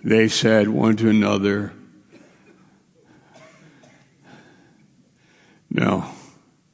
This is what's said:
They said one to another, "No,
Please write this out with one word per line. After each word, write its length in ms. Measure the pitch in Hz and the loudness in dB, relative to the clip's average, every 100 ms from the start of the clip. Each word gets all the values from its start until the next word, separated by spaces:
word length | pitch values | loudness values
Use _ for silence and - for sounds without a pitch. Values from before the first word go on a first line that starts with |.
They 280 | 120 110 113 | 2 2 2
said 400 | - 117 110 104 | 0 2 2 2
one 260 | 110 110 107 | 0 0 2
to 120 | 110 | 2
another, 640 | 107 104 101 101 101 101 - - _ _ - _ _ _ _ _ _ _ _ _ _ _ - - _ - 131 _ _ _ _ _ - _ _ _ _ _ _ _ _ _ _ _ _ _ | 2 0 -2 -2 -4 -6 -14 -20 _ _ -20 _ _ _ _ _ _ _ _ _ _ _ -20 -20 _ -20 _ _ _ _ _ _ -20 _ _ _ _ _ _ _ _ _ _ _ _ _
"No, 360 | - - 95 - - - _ _ _ _ | -2 -2 -4 -8 -18 -20 _ _ _ _